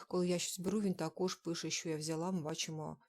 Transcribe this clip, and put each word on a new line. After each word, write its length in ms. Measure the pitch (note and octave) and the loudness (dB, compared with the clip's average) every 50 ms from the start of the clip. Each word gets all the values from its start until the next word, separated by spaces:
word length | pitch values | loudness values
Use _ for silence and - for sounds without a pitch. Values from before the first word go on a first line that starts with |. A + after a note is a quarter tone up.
| - - | -6 -2
коли 200 | - F3+ F3+ F3+ | 2 2 4 4
я 120 | F3+ E3+ | 4 2
щось 200 | - - - - | 2 -2 -4 -2
беру, 220 | F3 F#3 F#3 A3 | -2 0 2 2
він 120 | G#3 G3 F3+ | 2 2 2
також 420 | - D#3+ D#3+ - - F3+ F#3 F#3 | 2 0 -2 0 0 0 0 0
пише, 340 | - - E3 E3+ E3+ - D#3+ | -2 -4 -4 -2 -2 -2 -2
що 200 | D#3+ - - E3+ | -2 -2 -2 -2
я 80 | D#3 D3+ | -2 -2
взяла. 340 | D3+ D#3 D#3+ D#3 E3 F3+ | -2 -2 -2 0 0 0
Ми 100 | F#3+ F3 | 0 0
бачимо, 560 | D3 D3+ D#3+ - - - D#3+ D#3 D3+ D#3+ D#3 - _ | 0 -2 -2 -2 -2 -4 -4 -4 -4 -6 -8 -10 _